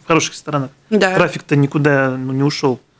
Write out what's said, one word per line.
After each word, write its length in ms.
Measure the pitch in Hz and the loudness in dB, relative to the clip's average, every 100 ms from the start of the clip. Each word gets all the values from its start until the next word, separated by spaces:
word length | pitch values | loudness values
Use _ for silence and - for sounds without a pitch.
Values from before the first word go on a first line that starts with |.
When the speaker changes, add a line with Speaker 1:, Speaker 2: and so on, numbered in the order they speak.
Speaker 1:
В 40 | - | -2
хороших 260 | 160 - | 0 -2
ресторанах. 380 | - - 147 131 _ - | -8 -6 -6 -6 _ -2
Speaker 2:
Да. 240 | 214 190 | 0 2
Speaker 1:
Трафик-то 420 | 185 175 - - 143 | 2 0 -2 -2 2
никуда, 600 | 139 156 147 139 135 131 | 2 2 2 2 0 -2
ну, 160 | 131 | -4
не 80 | 135 | -2
ушел. 380 | 143 - 139 123 _ | -2 0 -2 -2 _